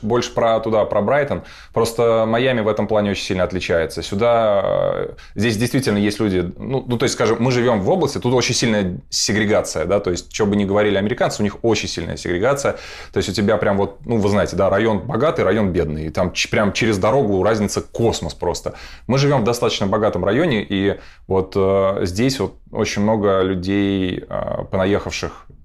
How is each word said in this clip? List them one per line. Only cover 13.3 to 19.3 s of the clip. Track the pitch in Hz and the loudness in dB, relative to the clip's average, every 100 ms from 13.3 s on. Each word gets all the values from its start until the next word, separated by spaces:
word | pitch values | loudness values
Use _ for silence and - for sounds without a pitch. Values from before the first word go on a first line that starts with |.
тебя | 101 101 104 | 0 2 2
прям | 104 98 | 2 0
вот, | 98 - | -2 -4
ну, | - 113 | -4 0
вы | 101 | 2
знаете, | 101 85 90 | 2 0 2
да, | 98 | 2
район | 98 110 101 113 | 2 2 0 -2
богатый, | 110 151 - | -2 0 2
район | 95 107 101 | 2 2 2
бедный, | 85 78 76 78 | 0 -2 -2 -4
и | |
там | - 90 | -2 -2
ч-, | - - | -2 -2
прям | 117 104 | 0 0
через | - 110 101 | 0 0 2
дорогу | 107 135 110 98 | 2 2 2 2
разница | 101 113 101 - | 2 2 0 -4
космос | - - 113 - 80 | -6 -2 0 0 -6
просто. | - 85 82 - - - - - | -6 -4 -4 -6 -12 -18 -12 -2
Мы | 131 | 2
живем | 139 | 2